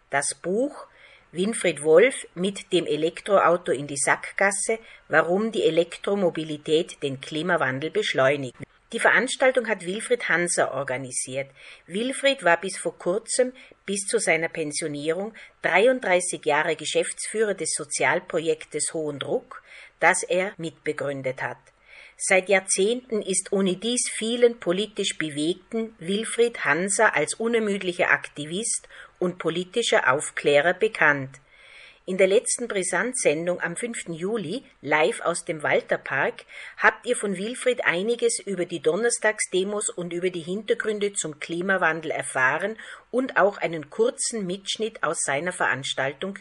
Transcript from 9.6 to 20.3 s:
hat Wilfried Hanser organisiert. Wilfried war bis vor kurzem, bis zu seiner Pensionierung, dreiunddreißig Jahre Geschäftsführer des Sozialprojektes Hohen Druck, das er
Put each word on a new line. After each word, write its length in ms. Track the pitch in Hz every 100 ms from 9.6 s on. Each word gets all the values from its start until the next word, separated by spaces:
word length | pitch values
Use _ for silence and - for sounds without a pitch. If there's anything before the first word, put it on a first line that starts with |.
| 220
hat 160 | 214
Wilfried 460 | 170 202 - 240 -
Hanser 420 | 170 175 - 151
organisiert. 760 | 135 139 127 131 123 - 131 135 - - - -
Wilfried 560 | 180 247 262 269 269
war 160 | 175 170
bis 200 | 190 -
vor 180 | - -
kurzem, 560 | - 196 - - 254 - - _
bis 220 | - 196 -
zu 120 | 226
seiner 300 | 196 160 165
Pensionierung, 880 | - 151 147 160 147 151 165 208 - - _
dreiunddreißig 840 | - 170 233 254 208 180 180 160 -
Jahre 280 | 143 160
Geschäftsführer 800 | 156 151 165 175 - - 214 220
des 220 | 196 160 -
Sozialprojektes 1160 | 151 - 135 165 - 170 160 156 - 151 -
Hohen 240 | 165 151 139
Druck, 440 | - 208 - - - - - -
das 220 | 160 185
er 300 | -